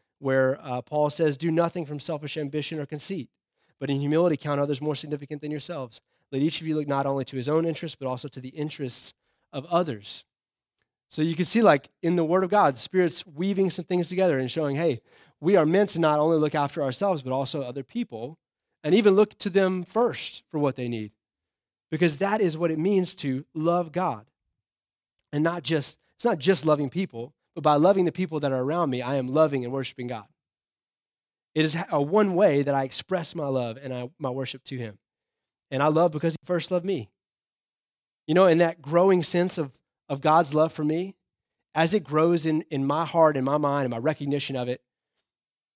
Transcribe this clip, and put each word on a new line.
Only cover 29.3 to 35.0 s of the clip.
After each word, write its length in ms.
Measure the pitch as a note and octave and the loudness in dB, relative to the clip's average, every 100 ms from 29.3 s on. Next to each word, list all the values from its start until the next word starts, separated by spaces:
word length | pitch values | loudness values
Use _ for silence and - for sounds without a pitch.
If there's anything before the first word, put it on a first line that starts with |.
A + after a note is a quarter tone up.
| C#3 D#3 C#3 | 2 2 2
and 80 | A#2+ | -4
worshiping 360 | C3+ B2+ - B2 | -6 -8 -8 -10
God. 200 | A#2 G2 _ _ _ _ _ _ _ _ _ _ _ _ | -10 -14 _ _ _ _ _ _ _ _ _ _ _ _
It 100 | D#3 | 0
is 140 | D#3 E3 F#3 | 0 0 -2
a 100 | D3+ | -2
one 320 | C#3+ G3+ G#3 | 2 2 2
way 300 | F3 G3+ C#3+ | 4 4 4
that 100 | C#3 | 2
I 120 | D#3+ C3 | -2 -2
express 500 | - - F#3 E3 E3+ | -6 -6 -6 -4 -6
my 120 | C#3+ | -4
love 300 | C3 A#2+ A2+ | -4 -4 -8
and 140 | C#3 | -10
I, 160 | B2+ B2 _ | -10 -10 _
my 140 | C#3 | -8
worship 320 | C3 B2+ C3 | -6 -8 -10
to 140 | - C3 | -12 -10
him. 200 | A2+ G2+ | -10 -12